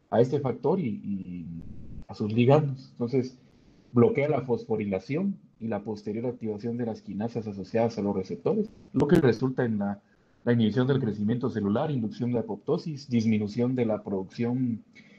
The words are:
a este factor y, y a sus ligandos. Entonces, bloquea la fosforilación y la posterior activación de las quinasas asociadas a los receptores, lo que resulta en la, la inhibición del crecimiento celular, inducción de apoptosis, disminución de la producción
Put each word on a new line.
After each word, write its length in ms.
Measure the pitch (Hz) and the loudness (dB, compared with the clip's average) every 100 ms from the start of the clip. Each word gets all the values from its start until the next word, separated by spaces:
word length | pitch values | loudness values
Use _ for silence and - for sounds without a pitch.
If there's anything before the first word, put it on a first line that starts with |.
| - | -2
a 100 | 110 | 2
este 200 | 135 143 | 4 2
factor 400 | 127 - 139 196 | -2 -2 0 0
y, 80 | 120 | 0
y 580 | 101 101 98 87 87 82 82 - - - - - | -4 -6 -8 -8 -10 -10 -12 -12 -14 -14 -14 -12
a 80 | - | -6
sus 160 | 107 | 0
ligandos. 560 | 113 120 151 143 131 - | 4 6 6 4 -4 -10
Entonces, 480 | - 120 135 - - - _ - _ _ | -8 -2 0 -2 -8 -20 _ -20 _ _
bloquea 360 | 120 113 139 147 | 4 6 4 0
la 140 | 143 | 0
fosforilación 920 | 127 113 - 107 101 95 - 151 196 - - - | -2 -4 -2 -4 -2 -4 -2 -2 -2 -4 -12 -10
y 80 | 113 | -6
la 160 | 101 | -4
posterior 420 | 107 104 110 110 123 | -6 -8 -6 -4 -6
activación 520 | 120 110 104 117 120 | -6 -6 -6 -4 -4
de 80 | 113 | -4
las 140 | 104 | -6
quinasas 460 | - 95 117 120 107 | -8 -6 -4 -4 -6
asociadas 500 | 98 90 113 117 107 | -8 -2 2 2 0
a 60 | |
los 140 | 101 98 | -2 -2
receptores, 520 | - 87 143 214 208 - - | -4 -4 0 0 -2 -8 -4
lo 140 | 131 147 | 2 4
que 140 | 170 | 6
resulta 440 | 135 107 131 131 | 6 4 0 0
en 140 | 120 107 | 0 0
la, 220 | 101 101 _ _ _ _ | -2 -4 _ _ _ _
la 100 | 120 | 2
inhibición 360 | 120 107 127 127 | 4 4 4 2
del 100 | 135 | 2
crecimiento 500 | 113 101 104 123 123 | 0 -2 -2 0 -2
celular, 440 | 104 98 113 156 | -2 0 0 0
inducción 400 | 131 107 104 120 | -2 -4 -4 -2
de 80 | 120 | -2
apoptosis, 680 | 107 101 - 165 170 135 - | -2 -6 -2 -2 -2 -10 -2
disminución 680 | 117 110 107 104 117 123 127 | 2 4 2 0 0 0 0
de 100 | 113 | 0
la 160 | 104 | -2
producción 800 | 104 98 92 - 117 127 127 107 - - - | -2 -4 -4 -4 -2 0 -2 -4 -8 -20 -20